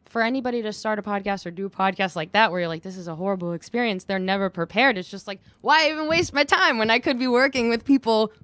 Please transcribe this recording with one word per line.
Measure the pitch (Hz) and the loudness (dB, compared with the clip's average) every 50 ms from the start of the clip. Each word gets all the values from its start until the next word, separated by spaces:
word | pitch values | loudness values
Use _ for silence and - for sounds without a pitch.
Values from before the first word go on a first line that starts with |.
| _ | _
for | _ - 240 226 | _ -2 -2 0
anybody | 226 254 269 233 247 240 240 220 | 0 0 -2 -4 -2 -4 -4 -4
to | 214 208 | -6 -8
start | - - 220 214 214 | -6 -4 -4 -4 -4
a | 196 | -4
podcast | 208 202 202 196 202 196 190 - | -4 -4 -4 -2 -4 -4 -4 -6
or | 175 | -10
do | 170 170 196 | -10 -8 -8
a | 196 | -8
podcast | - - 190 190 190 190 196 185 - | -4 0 0 0 0 0 -4 -4 -2
like | 175 160 180 - | -6 -6 -2 2
that | 202 226 202 170 | 2 2 4 2
where | 180 | 0
you're | 175 165 | -2 -4
like, | 165 156 - | -4 -6 -10
"This | 190 185 | -12 -12
is | 190 175 170 | -12 -10 -10
a | 160 | -8
horrible | 156 180 196 196 190 175 175 170 | -6 -4 -4 -2 -2 -4 -6 -6
experience," | 165 - - - 233 247 233 202 185 - | -8 -8 -6 -4 -2 -2 -2 -2 -4 -4
they're | - 196 190 | -4 -4 -4
never | 185 185 190 196 196 190 | -2 -2 -2 0 -2 -2
prepared. | - 196 196 - - 208 254 277 233 | -2 -4 -6 -2 2 2 4 4 2
It's | 185 180 - | 0 -4 -10
just | - 196 - | -12 -14 -12
like, | - 196 196 _ _ _ _ | -12 -14 -14 _ _ _ _
why | - 220 294 311 320 294 | 0 2 4 4 4 2
even | 311 302 311 302 | 0 -2 -2 0
waste | 320 339 359 - - | 0 0 0 0 0
my | 277 294 | 0 2
time | 285 392 359 370 330 269 226 | 2 4 4 4 4 2 2
when | 220 220 | 2 2
I | 226 247 | 2 2
could | - 233 - 240 | 2 0 -2 0
be | 262 | 0
working | 254 240 240 262 277 269 262 233 233 | 2 2 4 2 2 2 0 0 0
with | 233 226 233 | 0 0 2
people | - 277 262 - 226 226 220 220 214 - _ | 2 2 2 4 2 2 2 2 0 -4 _